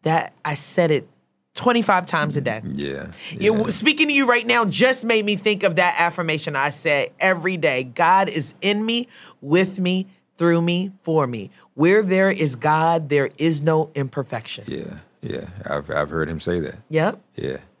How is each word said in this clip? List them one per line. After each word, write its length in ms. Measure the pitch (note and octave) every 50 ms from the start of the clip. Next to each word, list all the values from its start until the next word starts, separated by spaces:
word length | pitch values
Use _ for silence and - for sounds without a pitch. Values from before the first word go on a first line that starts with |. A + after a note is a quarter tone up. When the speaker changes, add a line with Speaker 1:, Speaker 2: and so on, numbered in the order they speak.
Speaker 1:
That, 320 | _ D3+ D#3+ E3 - - _ _ _
I 100 | D#3 D3+
said 360 | C#3+ - - - - F3 D#3+
it 160 | D#3 C3+ - - _ _ _ _ _ _ _ _ _
twenty-five 500 | - - B3 A#3+ A#3+ G#3 - G3+ F#3 F3+
times 300 | - - D#3+ D3 D3 C#3 D3
a 40 |
day. 200 | C#3 B2 A2 A2 A2
Speaker 2:
Yeah, 440 | - - C#2 C#2+ C#2+ C#2 C#2 C#2+ - E2+ - - -
Speaker 1:
It 160 | D#3 - - G#3
w-, 180 | A3 G#3 A3
Speaker 2:
yeah. 60 | A#3
Speaker 1:
speaking 360 | - - G#3+ D4 D4 D4+ D#4 D4
to 40 | D4
you 140 | C#4 C#4 A#3+
right 180 | A#3+ A#3+ A3+
now 200 | A#3 A#3+ A#3+ A3+
just 380 | G3+ D3+ - - B3+ C4 B3+ -
made 200 | A3+ A#3 A3 G#3+
me 100 | G#3 G#3
think 280 | F#3+ G3 A3 G#3 G3+ G#3
of 140 | G3 E3 E3
that 180 | F3+ F3+ - -
affirmation 580 | E3+ E3+ E3 - E3+ D#3+ D#3 D3+ D3+ E3 D3
I 140 | C3+ C3+ D3
say 400 | D3 - - E3 D3 E3 E3+ E3 - _
every 380 | - F#3+ F#3 F3 D#3 F#3 F#3 F3
day. 260 | D#3 D#3 C3+ B2+ C3
"God 440 | B2+ A#2 - E3+ E3 F#3 F#3+ G3 F#3
is 240 | - D#3+ C#3 - - _
in 240 | - G3 G#3 G#3 A3
me, 220 | A3 A#3 A#3+ A#3+ - - - - - - _
with 380 | - C#3 D3+ F3+ F#3+ F#3+ F#3+ -
me, 260 | F#3 F3+ F#3 F#3 F#3+ F#3+ _ _ _ _ _ _
through 240 | E3+ E3+ E3+ E3+
me, 300 | E3+ E3+ F3 F3 F#3 G3 F#3+ _
for 240 | _ E3 D#3+ D#3 C#3+
me. 240 | B2 A#2+ A2 G2 F#2+ _ _ _ _ _
Where 300 | B2+ D3+ E3+ G3 G#3+ G#3+
there 260 | F#3 F#3 F#3 F#3+ G3
is 260 | F#3+ F#3+ D#3+ D3 B2+
God, 540 | A#2+ - D#3 D3+ D#3 D#3+ E3 E3+ E3 D#3+ C#3
there 220 | D3 C#3+ C#3 - - -
is 220 | D3 E3 E3 D3 C#3+
no 260 | D#3+ D#3+ D#3 D#3 D3+ -
imperfection." 680 | C#3+ C#3 C3 - D3 C3+ - - A#2 A2 - - - G#2+ -
Speaker 2:
Yeah, 320 | - - - - - D#2+ - _ _ _
yeah. 260 | - - - C2 C#2+ - F2+ G2 -
I've, 240 | - C#2+ D2 C#2+ -
I've 200 | D2+ D2+ D2 C#2+
heard 200 | D2+ E2 D#2 D2+
him 100 | E2 D#2
say 200 | - - F2 F2
that. 180 | D#2 C2+ - - - _
Speaker 1:
Yep. 300 | D#3 D#3 D#3 G3+ - - _ _ _
Speaker 2:
Yeah. 220 | - - C2+ C2 - - _ _ _